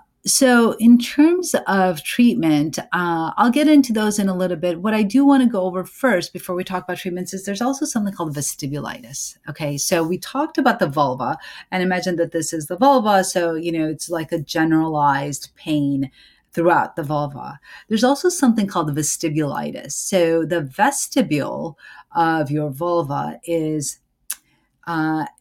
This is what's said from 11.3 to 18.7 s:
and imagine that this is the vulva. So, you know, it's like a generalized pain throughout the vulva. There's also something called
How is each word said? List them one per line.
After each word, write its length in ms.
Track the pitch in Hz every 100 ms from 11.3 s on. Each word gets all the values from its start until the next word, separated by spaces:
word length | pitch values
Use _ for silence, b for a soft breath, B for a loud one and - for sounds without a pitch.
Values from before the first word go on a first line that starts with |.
| 156 B B B
and 100 | 185
imagine 360 | 185 180 180 165
that 160 | 165
this 200 | 165 156
is 140 | 165 147
the 100 | 180
vulva. 460 | 277 262 214 196
So, 320 | 185 180 170 160
you 160 | 170
know, 160 | 165 156
it's 240 | 151 -
like 200 | 165 156
a 60 | 170
generalized 1120 | 143 165 160 160 160 151 143 139 143 139 - _
pain 560 | - 294 285 277 - b b b _
throughout 420 | - 170 170 170 -
the 80 |
vulva. 560 | 147 151 147 135 127 143 B B B
There's 160 | 214
also 260 | 247 277 370
something 380 | - 254 226
called 280 | 196